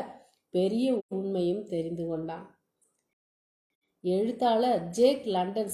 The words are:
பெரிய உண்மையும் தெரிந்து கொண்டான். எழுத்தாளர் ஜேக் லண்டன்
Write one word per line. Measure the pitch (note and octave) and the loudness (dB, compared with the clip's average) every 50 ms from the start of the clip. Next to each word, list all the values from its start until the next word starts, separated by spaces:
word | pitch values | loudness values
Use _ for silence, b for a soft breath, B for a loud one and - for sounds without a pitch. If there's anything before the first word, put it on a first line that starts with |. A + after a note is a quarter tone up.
| F#3+ - - b b b b b _ _ | 0 -4 -10 b b b b b _ _
பெரிய | - F3+ F#3 F#3+ G#3+ A#3 B3+ C4 B3+ G#3+ - - | 0 2 2 2 2 2 2 2 2 0 -2 -4
உண்மையும் | G3 F#3+ F#3+ G3 G3 F#3 F3 F3 F3+ G#3 A3 | -6 -4 -4 -2 -2 0 0 0 0 -2 -4
தெரிந்து | G#3 F#3 E3 D#3+ E3 E3+ E3+ E3 E3 | -4 -4 -4 -2 -4 -4 -4 -4 -4
கொண்டான். | E3 D#3+ D#3+ D#3+ E3 F3 F#3 - _ _ _ _ _ _ _ _ _ _ _ _ _ _ _ _ _ _ _ _ _ _ _ _ _ _ _ _ _ _ | -4 -4 -4 -6 -8 -10 -12 -18 _ _ _ _ _ _ _ _ _ _ _ _ _ _ _ _ _ _ _ _ _ _ _ _ _ _ _ _ _ _
எழுத்தாளர் | - F3+ F3+ F#3+ G#3+ A3+ A#3+ - B3 A#3+ A3+ A3 B3 B3+ A#3+ F3+ E3+ E3+ | -2 0 2 2 2 0 -2 0 2 2 2 4 4 2 2 0 0 -4
ஜேக் | F3 A3 A#3+ C4 C#4+ C4+ - | 2 4 4 4 4 2 -2
லண்டன் | A3 F#3+ F3+ F3+ F#3+ G3+ A3 G#3+ G3 | -2 0 0 0 0 -2 -4 -4 -4